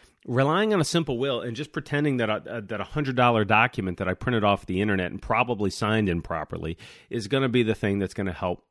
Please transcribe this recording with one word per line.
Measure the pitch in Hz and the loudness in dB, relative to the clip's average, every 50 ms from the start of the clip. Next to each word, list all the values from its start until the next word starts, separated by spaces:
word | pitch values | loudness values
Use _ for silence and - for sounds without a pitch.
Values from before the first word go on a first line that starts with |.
| - _ _ _ - | -20 _ _ _ -8
relying | - 123 123 135 143 156 190 214 220 214 | -2 0 2 2 4 2 2 2 2 2
on | 185 | 2
a | 151 | 2
simple | - - 170 165 147 131 117 | 2 0 0 0 0 -2 -2
will | 131 143 127 117 95 | -2 -2 -2 -2 -4
and | 123 110 | -6 -6
just | 113 147 - - | -8 -8 -8 -8
pretending | 160 139 - 147 147 147 151 135 | -8 -6 -2 -2 0 2 2 2
that | 123 117 107 | 2 2 0
a, | 107 104 - - 107 | 0 -2 -4 -6 -8
a, | 120 104 | -8 -8
that | 95 113 101 | -6 -6 -6
a | 98 | -6
hundred | - - 151 147 131 127 | -4 -4 -2 -2 0 2
dollar | 123 123 120 117 110 107 | 4 4 6 6 4 4
document | 98 110 107 117 127 - - 98 92 87 - | 2 2 2 0 0 0 -2 -4 -4 -4 -2
that | 95 92 | -2 -2
I | 92 | -2
printed | - - 127 123 113 104 | -2 -2 -2 0 2 2
off | 101 101 95 - | 2 2 2 0
the | - 92 92 | -2 -2 0
internet | 104 107 101 95 92 - | 2 2 2 0 0 -2
and | - 98 | -6 -6
probably | - - 117 113 123 117 120 98 104 95 | -4 -2 0 0 0 0 0 -2 -2 -2
signed | - - 117 104 110 110 107 95 | -2 0 0 0 2 2 2 2
improperly | 85 85 78 - 85 80 76 - 85 82 82 80 82 - - - - - - - | 0 0 -2 -4 -6 -6 -6 -6 -8 -6 -6 -6 -8 -8 -12 -18 -20 -20 -14 -8
is | - 117 101 98 | -8 -6 -4 -2
gonna | 139 135 135 131 | 0 0 2 2
be | 113 123 117 | 4 4 4
the | 110 107 | 4 2
thing | - - 104 98 101 | 0 0 0 0 0
that's | 95 92 - | 0 -2 -4
gonna | - 98 98 87 | -4 -4 -4 -4
help | - - 90 90 - _ _ | -2 -2 -4 -4 -4 _ _